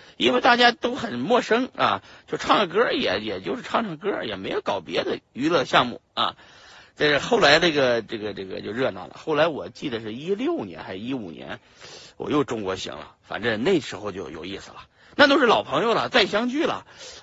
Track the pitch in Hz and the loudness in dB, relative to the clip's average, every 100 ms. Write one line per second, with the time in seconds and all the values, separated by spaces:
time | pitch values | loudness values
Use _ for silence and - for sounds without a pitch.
0 | - - 226 247 262 240 240 240 240 247 | -20 0 2 4 4 6 6 4 -2 -4
1 | 226 120 151 233 - 226 262 - 123 98 | -6 -4 2 2 4 0 0 0 0 0
2 | - - - 156 - 277 185 180 247 320 | -4 -20 -8 -4 2 2 4 2 2 0
3 | 110 196 214 95 - 254 175 226 220 151 | 0 -2 -4 -6 -6 -6 -4 -2 -2 -4
4 | 196 - 120 101 - 415 - 196 156 85 | -4 -4 -6 -8 -6 -4 -4 -4 -4 -4
5 | - - - 110 147 170 120 170 123 - | -4 -6 -8 -4 0 2 4 2 2 -4
6 | _ - 107 - - - - - - - | _ -4 -4 -4 -16 -20 -20 -20 -20 -2
7 | 151 139 - 233 147 156 175 143 127 117 | 0 2 2 4 6 6 6 4 2 2
8 | 104 113 104 101 95 95 98 113 127 95 | -2 -6 -6 -6 -8 -8 -6 -2 -2 -4
9 | 90 - - 147 165 127 90 - 143 113 | -12 -12 -2 2 2 0 -8 -10 -8 -8
10 | 110 117 165 202 285 339 101 82 90 95 | -8 -8 -6 -4 -2 -4 -6 -10 -12 -10
11 | 117 131 95 64 69 107 - - - - | -6 -6 -8 -12 -12 -14 -16 -20 -20 -20
12 | - - - 147 131 117 95 95 - 69 | -20 -10 -2 0 0 -2 -4 -6 -8 -12
13 | 76 _ - 87 117 107 147 175 - 95 | -16 _ -12 -6 -2 0 2 0 0 -8
14 | 104 95 76 80 92 95 - - - _ | -8 -8 -10 -10 -12 -12 -14 -20 -20 _
15 | - - 285 285 247 120 104 139 226 214 | -4 4 6 6 6 4 2 0 2 0
16 | 175 247 196 202 247 285 262 98 - - | 2 2 2 0 -2 -2 -2 -4 -10 -20
17 | - - | -20 -20